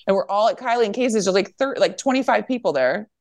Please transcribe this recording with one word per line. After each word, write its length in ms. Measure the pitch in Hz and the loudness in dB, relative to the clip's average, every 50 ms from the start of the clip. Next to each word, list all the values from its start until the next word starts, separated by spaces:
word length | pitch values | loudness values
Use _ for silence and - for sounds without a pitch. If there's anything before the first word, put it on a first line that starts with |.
| - | -2
And 100 | - 196 | 0 0
we're 120 | 196 - | 0 0
all 220 | - 196 208 214 226 | -2 0 2 2 2
at 80 | 180 - | 0 -2
Kylie 260 | 254 240 233 240 233 | -2 -2 0 0 0
and 80 | 202 202 | 0 0
Casey's, 300 | 254 254 262 220 214 180 | -2 0 0 0 0 0
there's, 80 | 196 185 | 2 0
like, 220 | 196 - - _ | 0 0 -2 _
thir-, 180 | - 269 277 - | -4 -4 -2 0
like, 200 | - 196 - - | 0 0 0 0
twenty-five 500 | - - 277 254 269 254 277 226 214 208 | -2 -2 -2 0 0 0 0 0 0 0
people 260 | - 262 240 233 175 143 | -2 -4 -4 -2 -2 0
there. 360 | 135 127 127 156 208 214 - _ _ | 2 0 0 0 -2 -6 -12 _ _